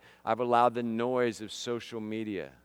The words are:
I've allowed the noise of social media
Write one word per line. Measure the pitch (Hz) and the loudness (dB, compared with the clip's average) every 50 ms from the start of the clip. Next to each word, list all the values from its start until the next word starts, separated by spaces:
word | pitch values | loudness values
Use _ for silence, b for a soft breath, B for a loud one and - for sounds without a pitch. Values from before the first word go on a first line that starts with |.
| B B B B B | B B B B B
I've | - 113 110 | -2 0 0
allowed | 123 120 120 117 120 123 117 | 2 4 6 6 6 6 4
the | 120 120 | 2 -2
noise | 117 113 113 117 123 127 127 123 117 107 - 110 | -2 -2 0 0 0 2 2 2 0 0 -4 -8
of | 98 - | -12 -10
social | - - 123 120 117 - - 120 113 | -8 -6 -6 -6 -6 -6 -8 -10 -8
media | 107 107 110 110 110 107 101 90 76 67 65 - _ | -6 -6 -6 -6 -4 -4 -4 -6 -6 -8 -12 -20 _